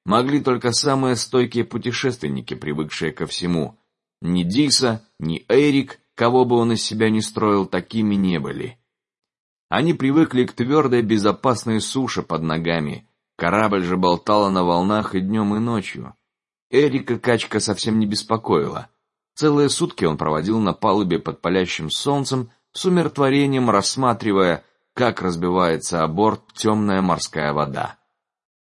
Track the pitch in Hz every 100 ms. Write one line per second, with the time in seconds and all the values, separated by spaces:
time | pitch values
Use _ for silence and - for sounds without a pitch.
0 | - 110 127 143 131 120 120 113 147 135
1 | 131 120 - 127 123 120 113 120 110 117
2 | 135 120 73 67 - - - 73 76 -
3 | 82 73 80 - 87 87 71 - _ _
4 | _ _ 82 90 87 107 147 - 131 110
5 | _ - 78 80 - 120 147 139 127 -
6 | _ - 117 127 123 120 117 113 - 110
7 | 110 110 107 - 107 101 95 92 87 113
8 | 107 101 95 85 67 - - - _ _
9 | _ _ _ _ _ _ - 95 156 160
10 | 135 147 160 123 123 - 120 151 143 123
11 | 110 110 101 95 131 117 - 110 - 135
12 | 131 - - 80 80 80 82 85 76 -
13 | - _ _ - 82 101 110 98 87 92
14 | 92 87 - 104 101 95 87 87 95 107
15 | 104 95 95 110 104 107 117 117 90 -
16 | 62 - _ _ _ _ _ 123 147 131
17 | - 117 - 117 - 107 101 98 - 110
18 | 107 101 - 110 110 87 69 71 - _
19 | _ _ _ - 151 147 143 - 170 -
20 | 87 76 78 78 87 113 104 82 110 98
21 | 95 82 80 76 85 92 90 - 78 -
22 | 139 143 131 135 117 _ _ - 190 180
23 | 151 - 135 139 143 135 123 101 95 -
24 | 131 110 110 98 92 82 - _ _ -
25 | 120 - 90 85 90 90 87 80 - 85
26 | 80 80 110 104 _ - 110 107 104 95
27 | 92 80 - 80 76 73 73 69 - -
28 | _ _ _ _ _ _ _